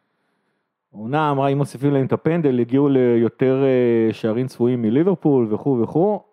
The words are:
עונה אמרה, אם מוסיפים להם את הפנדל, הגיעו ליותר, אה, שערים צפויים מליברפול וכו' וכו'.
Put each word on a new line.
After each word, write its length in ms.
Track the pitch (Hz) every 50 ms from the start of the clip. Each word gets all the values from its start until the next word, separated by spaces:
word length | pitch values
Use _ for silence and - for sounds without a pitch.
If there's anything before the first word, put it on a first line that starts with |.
| _ _ _ _ _ _ _ _ _ _ _ _ _ _ _ _ _ _
עונה 400 | - 104 107 113 139 156 156 147
אמרה, 180 | 143 135 135 139
אם 100 | 139 143
מוסיפים 340 | 143 - - 120 135 143 143
להם 140 | 135 131
את 60 | 117 120
הפנדל, 480 | 110 - 156 165 175 160 139 127 123
הגיעו 280 | 120 117 123 139 143 143
ליותר, 760 | 139 131 127 123 120 117 117 110 - - 131 131 131 131 139
אה, 480 | 135 131 127 123 120 117 113 113 110 107
שערים 340 | - - 110 107 120 131
צפויים 360 | 127 - - 117 120 127 123 117
מליברפול 720 | 107 113 139 170 196 185 - - 160 139 131 120 107 107
וכו' 240 | 101 - 143 135 120 110
וכו'. 380 | - - 147 180 208 208 - - _